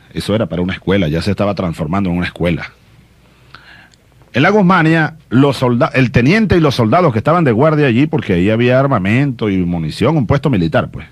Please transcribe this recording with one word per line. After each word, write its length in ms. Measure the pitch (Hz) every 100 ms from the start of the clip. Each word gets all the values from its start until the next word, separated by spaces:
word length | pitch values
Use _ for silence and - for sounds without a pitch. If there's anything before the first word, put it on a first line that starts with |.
| -
eso 200 | 85 -
era 140 | 107 101
para 140 | 85
una 120 | 90
escuela, 340 | 90 - 98 80
ya 140 | 80
se 100 | 92
estaba 220 | 95 104
transformando 560 | 87 92 80 76 95 95
en 80 | 87
una 80 | 90
escuela. 460 | - 85 78 - - _ - _ _ _ _ - - - - - _ _ _ _
En 120 | 120
la 60 | 156
Guzmania, 680 | 208 180 185 160 165 151 - _
los 280 | 117 143 -
solda-, 340 | 123 120 156
el 180 | 127 123
teniente 440 | - 123 220 208 185
y 40 |
los 160 | 151 -
soldados 380 | 110 160 170
que 40 | 110
estaban 260 | 143 175
de 80 | 151
guardia 360 | 110 156 151 147
allí, 180 | 113 156
porque 280 | 135 104
ahí 160 | 87 95
había 300 | 110 123 127
armamento 720 | 139 123 92 120 143 117 110
y 80 | 95
munición, 600 | 87 87 80 - 120 160
un 100 | 104
puesto 220 | 139 156
militar, 400 | 107 82 120 -
pues, 160 | - -